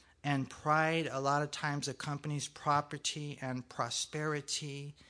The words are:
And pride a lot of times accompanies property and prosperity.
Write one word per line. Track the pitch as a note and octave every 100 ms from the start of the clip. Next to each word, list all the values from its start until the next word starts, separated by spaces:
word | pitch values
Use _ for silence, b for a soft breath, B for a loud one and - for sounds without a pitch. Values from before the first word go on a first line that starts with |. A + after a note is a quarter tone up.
| B B
And | C#3+ C#3 C3
pride | - D3+ D#3 D#3+ E3 D3
a | C3
lot | C#3 C#3+
of | D3
times | - D3+ C#3+ C#3
accompanies | B2 D3+ C#3+ D3+ D3 -
property | - D#3 C#3+ C#3+ D3 - D#3 D3 C#3+
and | C3 B2+ -
prosperity. | - A#2 - - D3+ D#3 D3 C#3+ - D3+ C#3 C#3+ -